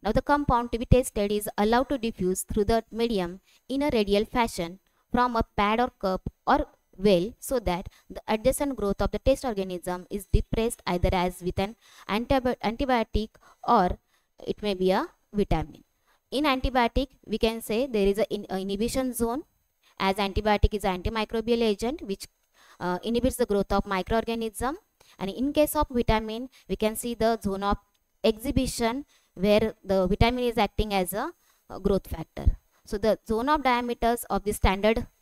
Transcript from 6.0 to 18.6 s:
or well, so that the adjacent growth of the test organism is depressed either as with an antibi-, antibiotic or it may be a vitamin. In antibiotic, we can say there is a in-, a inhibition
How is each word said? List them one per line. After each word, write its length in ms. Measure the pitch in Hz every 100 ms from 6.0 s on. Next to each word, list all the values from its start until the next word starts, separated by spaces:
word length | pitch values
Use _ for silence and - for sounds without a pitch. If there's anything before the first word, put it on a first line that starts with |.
| 196 185 - _ -
or 200 | 226 196 _ _ -
well, 340 | 196 185 185 -
so 200 | - 262
that 280 | 190 175 202 _ _
the 100 | - -
adjacent 480 | 220 226 269 285 247
growth 240 | 202 196
of 120 | 196
the 60 | -
test 280 | - 269 262
organism 600 | 202 190 180 180 180 180
is 160 | 214 196
depressed 560 | 220 - - 226 - -
either 220 | 180 185
as 300 | 185 180 180
with 180 | 175 180
an 160 | 196 226 _ - -
antibi-, 480 | 208 240 277 254 -
antibiotic 680 | 240 233 277 247 220 - 214 _ _ _ -
or 320 | 233 180 - _ _ _ _ -
it 140 | -
may 140 | 208
be 160 | 185 185
a 160 | 190 330 _ _
vitamin. 520 | 208 196 160 147 - _ _ _ _ _
In 140 | 226
antibiotic, 640 | 285 262 262 254 233 - 269 _
we 140 | - 208
can 240 | 226 226
say 240 | - 220 277
there 200 | 220 196
is 120 | 202
a 80 | -
in-, 180 | 208 202
a 80 |
inhibition 560 | 190